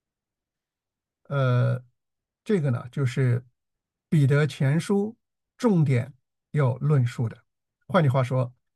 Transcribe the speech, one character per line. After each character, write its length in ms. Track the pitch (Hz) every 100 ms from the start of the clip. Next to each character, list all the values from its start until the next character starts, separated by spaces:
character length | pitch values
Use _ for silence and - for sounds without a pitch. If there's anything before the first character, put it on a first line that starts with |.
| _ _ _ _ _ _ _ _ _ _ _ _
呃， 600 | - 143 131 123 123 123 - _ _ _ _ _
这 160 | - 202
个 120 | 143
呢， 160 | 117 -
就 140 | - 127
是 400 | 139 127 120 - _ _ _ _ _ _
彼 180 | 165 135
得 180 | 143 151
前 340 | - 135 160
书 360 | - 202 208 - _ _ _ -
重 260 | 240 180
点 300 | 139 120 123 - _ _ _
要 240 | 147 131 123
论 280 | 143 147 120
述 240 | - 113
的。 140 | - _ _ _ _ -
换 160 | 190
句 60 | 147
话 120 | 131
说， 320 | 123 127 123 - _